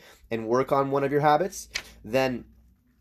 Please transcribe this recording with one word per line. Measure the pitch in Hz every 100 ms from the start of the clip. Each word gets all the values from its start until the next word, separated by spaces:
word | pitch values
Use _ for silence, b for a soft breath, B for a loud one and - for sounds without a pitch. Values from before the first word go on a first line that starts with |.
| B B -
and | 113 110
work | 123 139
on | 139 139
one | 139
of | 139
your | 147
habits, | 151 151 196 - - B B B 107
then | 123 131 120 - - _ _ _ _